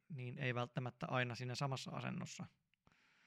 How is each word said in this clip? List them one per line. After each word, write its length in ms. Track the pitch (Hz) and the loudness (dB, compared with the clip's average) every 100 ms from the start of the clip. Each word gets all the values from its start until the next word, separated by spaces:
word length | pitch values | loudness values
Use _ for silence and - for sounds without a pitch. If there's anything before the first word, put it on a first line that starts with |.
| _ | _
niin 300 | 139 123 127 | -6 -4 0
ei 160 | 127 120 | 2 2
välttämättä 500 | 120 135 123 - 131 | 2 0 -2 -2 2
aina 300 | 127 123 113 | 4 4 0
siinä 200 | 123 120 | -2 0
samassa 360 | 139 131 131 | 0 0 -2
asennossa. 540 | 127 127 - - - 165 _ _ _ - - _ - | -2 -2 -2 -4 -6 -10 _ _ _ -20 -20 _ -20